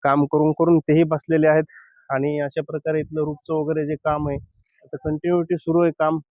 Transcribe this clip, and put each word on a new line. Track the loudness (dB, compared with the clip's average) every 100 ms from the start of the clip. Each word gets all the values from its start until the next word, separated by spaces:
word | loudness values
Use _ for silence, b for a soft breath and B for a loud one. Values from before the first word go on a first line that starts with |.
काम | 0 0
करून | 0 0 0
करून | 2 2 2
तेही | 4 2
बसलेले | 2 0 -2 2 4
आहेत. | 2 0 b b b b
आणि | -4 -2 -2
अशा | -4 -6
प्रकारे | -8 -6 -4 -4
इथलं | -4 -4
रूफचं | -4 -6 _
वगैरे | -4 -2 -2 -4
जे |
काम | -4 -2 -2 -2
आहे, | -6 -8 _ _ _
आता | _ -10
कंटिन्युटी | -6 -4 0 0 0 -4
सुरू | 0 2
आहे | 2 2
काम. | -2 -2 -6